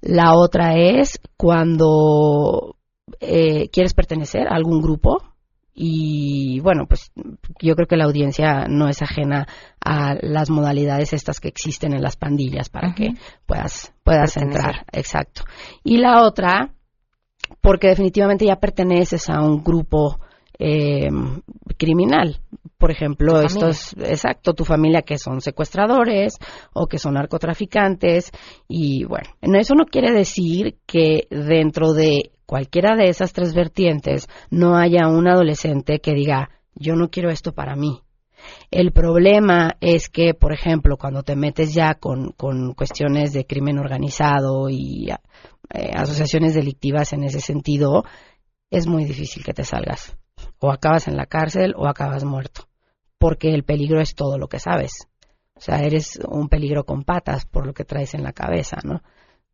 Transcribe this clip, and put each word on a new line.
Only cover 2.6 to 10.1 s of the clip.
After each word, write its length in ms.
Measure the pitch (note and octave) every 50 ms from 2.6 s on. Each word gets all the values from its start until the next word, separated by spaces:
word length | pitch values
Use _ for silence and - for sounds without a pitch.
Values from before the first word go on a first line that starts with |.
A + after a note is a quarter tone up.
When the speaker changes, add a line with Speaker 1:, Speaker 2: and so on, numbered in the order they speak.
| - - - _ _ _ _ _ _ - - -
Speaker 1:
eh, 480 | - - E3+ E3 D#3+ D#3+ D3+ D3+ D3+ -
quieres 240 | - F#3 F3+ F3+ -
pertenecer 520 | - E3 - D#3+ D#3 D3+ - - G#3 B3+ -
a 60 | -
algún 240 | E3 D#3+ E3 E3 D#3
grupo 380 | D#3 E3 D3+ D3+ - - - F#4+ - - _ _ _ _ _ _ _ _ _
y, 840 | - E3 E3 D#3 D#3+ D#3 D3+ D3+ D3 C#3+ C#3+ C#3+ C#3 C#3 C3 B2+ C3
bueno, 260 | D#3 F#3+ F3 D3 C#3
pues 240 | - - - - - - - - - - - - - - -
yo 140 | E3+ D#3+ D#3
creo 120 | E3 E3+ -
que 80 | F3
la 80 | E3 D#3
audiencia 640 | D3 D3 D3 C#3+ C#3 C#3 - D#3 D#3 C#3+ C3+ - -
no 200 | C#3+ D3 D3+ C#3+
es 120 | C#3+ -
ajena 460 | D3 - - - C#3+ C#3+ C#3+ C#3+ C#3+ - - - - - _ -
a 340 | - - D#3 D3 C#3+ C#3+